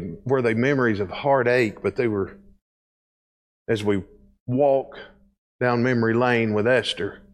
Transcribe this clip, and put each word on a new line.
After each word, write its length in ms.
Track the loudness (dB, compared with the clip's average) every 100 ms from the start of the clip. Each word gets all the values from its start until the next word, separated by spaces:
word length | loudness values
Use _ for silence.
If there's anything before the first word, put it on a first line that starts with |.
| -4 -10 -2
were 160 | 0
they 100 | 0
memories 480 | 0 0 2 0 0
of 100 | -4
heartache, 720 | -4 0 2 2 2 0 -2
but 140 | -4 -2
they 120 | -2
were, 280 | -2 -4 -10 -20 -20 _ _ _ _ _ _ _ _ _ _ -4
as 160 | -2
we 220 | 0 -2 -4 -20 -20 _ -6
walk 520 | 0 2 2 -2 -14 -20 _ _ _ _ _
down 220 | 0 2
memory 300 | 2 2 2
lane 400 | 2 2 2 2
with 160 | 0 2
Esther 540 | 2 0 -6 -8 -10 -20